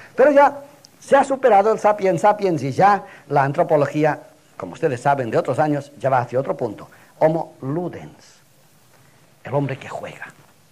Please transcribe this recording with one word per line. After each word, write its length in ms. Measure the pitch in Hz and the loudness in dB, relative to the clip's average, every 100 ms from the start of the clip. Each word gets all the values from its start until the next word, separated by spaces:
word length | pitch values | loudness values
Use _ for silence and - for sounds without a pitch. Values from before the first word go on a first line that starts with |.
| - - | -6 2
Pero 160 | 285 | 4
ya 320 | 277 277 277 - - _ _ | 6 4 2 -16 -20 _ _
se 160 | - - | 0 2
ha 80 | |
superado 480 | 262 262 254 196 214 | 2 0 4 4 4
el 80 | 214 | 2
sapiens, 420 | 208 208 190 170 | 0 0 0 2
sapiens, 420 | 208 208 190 151 | 2 2 0 -2
y 80 | 135 | -4
ya 340 | 156 196 196 - - - | 2 2 2 -4 -18 -2
la 160 | 143 | 0
antropología, 800 | 135 175 170 151 139 151 151 139 - _ _ - | 0 0 2 2 0 0 0 -2 -10 _ _ -16
como 160 | 87 | -16
ustedes 260 | - 160 120 | -6 -4 -2
saben 300 | 143 135 117 | 0 0 0
de 80 | 147 | -2
otros 220 | 170 131 | -2 -2
años, 320 | 151 143 - - | -2 -2 -6 -6
ya 100 | 131 | -2
va 120 | 127 | 0
hacia 180 | 123 123 | -2 -4
otro 180 | 160 - | -4 -4
punto, 320 | 117 - - - - - | -6 -8 -18 -20 -14 0
Homo 360 | 156 165 - - | 0 0 -6 -10
ludens, 800 | 135 160 170 - 151 - - _ _ _ _ _ _ _ _ _ _ _ | -8 -6 -8 -10 -18 -20 -20 _ _ _ _ _ _ _ _ _ _ _
el 100 | - | -6
hombre 240 | 143 135 135 | -4 -4 -8
que 100 | - | -12
juega, 460 | - - - - - _ _ _ | -14 -14 -16 -20 -20 _ _ _